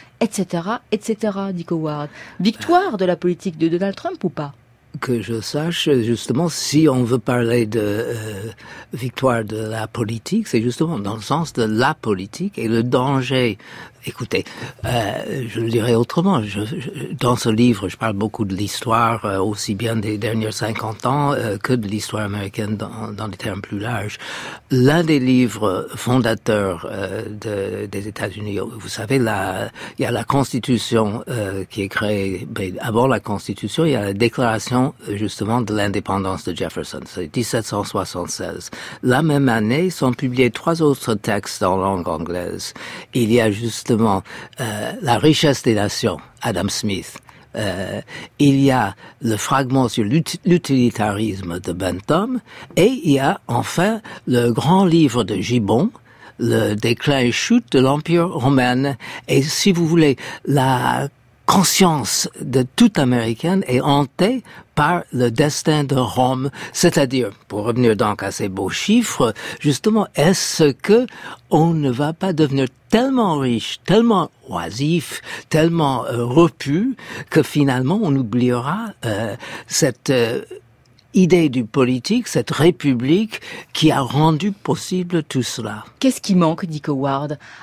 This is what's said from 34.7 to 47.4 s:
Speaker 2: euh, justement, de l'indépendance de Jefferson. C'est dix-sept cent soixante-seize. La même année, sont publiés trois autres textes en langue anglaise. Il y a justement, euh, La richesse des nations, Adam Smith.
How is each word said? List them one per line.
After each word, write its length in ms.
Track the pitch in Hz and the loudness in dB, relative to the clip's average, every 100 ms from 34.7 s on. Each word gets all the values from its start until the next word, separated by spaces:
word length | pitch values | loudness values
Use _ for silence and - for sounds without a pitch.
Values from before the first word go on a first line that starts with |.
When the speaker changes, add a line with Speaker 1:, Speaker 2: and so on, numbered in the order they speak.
| 123 135 - - | 0 0 -4 -8
Speaker 2:
euh, 80 | 101 | -6
justement, 460 | 104 - 104 120 | -6 -4 -2 -2
de 120 | 104 | -2
l'indépendance 680 | 107 104 98 - 98 95 92 | -2 -2 -2 -2 -4 -2 -4
de 100 | - | -8
Jefferson. 460 | 80 82 85 73 67 64 | -6 -6 -8 -10 -12 -12
C'est 280 | 92 78 | -10 -6
dix-sept 340 | 131 110 120 104 | -4 -2 -4 -4
cent 180 | 104 101 | -4 -4
soixante-seize. 840 | 101 90 90 85 - 87 87 - - - - | -4 -6 -8 -8 -8 -8 -10 -14 -14 -16 -4
La 200 | 127 127 | 2 2
même 260 | 160 143 131 | 4 4 4
année, 420 | 113 107 139 185 | 2 2 0 0
sont 220 | - 131 | 0 -2
publiés 400 | 120 131 123 123 | 0 -2 2 2
trois 300 | - 165 165 | 2 -2 2
autres 320 | 151 131 - | 2 2 -2
textes 500 | 104 - 101 - - | -2 -2 -2 -4 -2
en 140 | 95 95 | 0 2
langue 320 | 95 95 85 | 0 -2 -4
anglaise. 640 | 80 85 87 85 90 - - - - - | -6 -4 -6 -6 -8 -12 -14 -16 -16 -6
Il 180 | 131 110 | -2 4
y 80 | 120 | 4
a 100 | 110 | 4
justement, 440 | 104 117 - - 110 113 95 - - - - | 0 -4 -6 0 2 2 0 -4 -16 -16 -10
euh, 320 | 113 104 117 - | -8 -6 -8 -4
La 160 | 120 113 | 0 4
richesse 420 | 156 151 151 - | 4 4 2 2
des 140 | 131 104 | 2 2
nations, 420 | 101 - 110 78 - - | 0 0 -2 -4 -10 -8
Adam 260 | 123 90 101 | -6 -2 -2
Smith. 480 | - 107 92 - - - - | -4 -4 -6 -8 -18 -20 -20